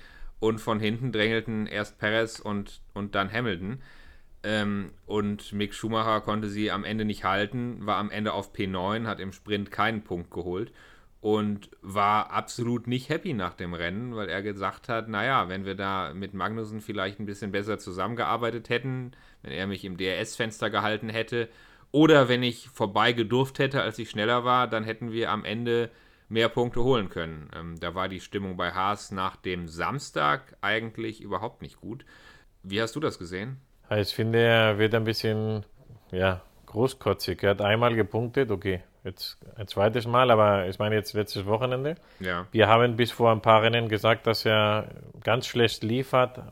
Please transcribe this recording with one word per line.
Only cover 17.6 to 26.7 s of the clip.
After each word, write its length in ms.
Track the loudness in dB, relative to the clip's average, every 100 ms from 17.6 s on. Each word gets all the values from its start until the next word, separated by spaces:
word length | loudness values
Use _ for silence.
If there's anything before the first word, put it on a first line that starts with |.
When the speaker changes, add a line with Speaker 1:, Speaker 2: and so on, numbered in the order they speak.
| -4 -6
Speaker 1:
zusammengearbeitet 920 | -6 -6 -4 -2 -2 0 -2 -4 -4
hätten, 400 | -4 -2 -8 -10 -16 -20 -20
wenn 100 | -10
er 140 | -6 -4
mich 180 | -6
im 140 | -8 -4
D-R-S-Fenster 720 | -2 -2 -4 -4 -6 -2 -2
gehalten 400 | 0 0 -2 -4
hätte 400 | -4 -4 -4 -4 -10 -20 -20 _
oder 380 | 4 8 8 8
wenn 120 | 4
ich 260 | 2 -4 -14
vorbei 420 | -4 0 4 4
gedurft 460 | 4 2 2 0 0
hätte, 240 | 0 0
als 160 | -2 -4
ich 100 | -8
schneller 360 | -2 2 2 2
war, 220 | 2 2
dann 160 | -2
hätten 280 | -4 -6 -6
wir 180 | -2 -2
am 140 | -2
Ende 460 | -4 -4 0 0 -2 -8 _ _ _
mehr 180 | 0 2
Punkte 340 | 2 0